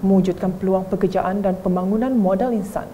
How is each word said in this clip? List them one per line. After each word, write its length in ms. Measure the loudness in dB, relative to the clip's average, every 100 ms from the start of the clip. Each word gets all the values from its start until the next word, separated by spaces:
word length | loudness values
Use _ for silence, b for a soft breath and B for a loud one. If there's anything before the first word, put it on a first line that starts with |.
mewujudkan 480 | 4 4 4 0 -2
peluang 320 | -2 0 0 0
pekerjaan 480 | 0 0 0 -2 0
dan 160 | -2 -2
pembangunan 560 | 0 0 0 0 0
modal 400 | 2 2 2 0
insan. 320 | -2 -4 -8 -8